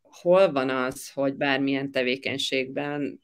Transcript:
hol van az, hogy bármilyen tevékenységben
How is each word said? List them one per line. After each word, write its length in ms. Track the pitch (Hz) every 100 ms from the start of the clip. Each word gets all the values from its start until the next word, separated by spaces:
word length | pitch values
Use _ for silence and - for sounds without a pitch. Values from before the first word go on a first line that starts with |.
hol 500 | _ - 175 185 190
van 180 | 135 131
az, 420 | 131 127 - -
hogy 220 | - 139
bármilyen 560 | 139 143 135 139 135 139
tevékenységben 1300 | 135 127 135 - 135 - 135 131 139 147 147 139 139